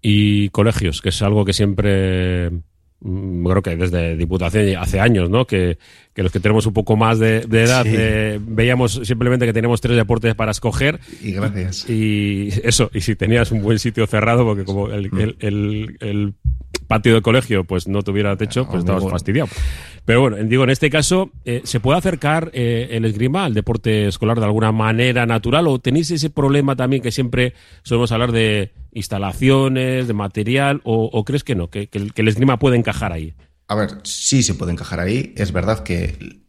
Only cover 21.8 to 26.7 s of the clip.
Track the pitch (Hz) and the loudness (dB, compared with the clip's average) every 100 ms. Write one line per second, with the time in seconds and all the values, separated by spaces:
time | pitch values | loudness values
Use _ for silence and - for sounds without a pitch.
21.8 | 113 165 185 165 143 160 160 135 120 117 | 2 2 0 -2 0 0 -2 -2 -2 -2
22.8 | 123 113 113 104 127 170 180 107 104 110 | -2 -2 -2 0 0 0 0 -2 -2 -2
23.8 | 113 107 101 - 110 117 104 107 110 110 | 0 2 0 0 0 2 2 2 2 2
24.8 | 110 113 127 123 117 113 117 143 170 127 | 0 2 2 2 2 0 2 2 2 0
25.8 | 123 143 160 165 156 151 139 143 139 | 0 0 0 -2 -2 0 2 2 2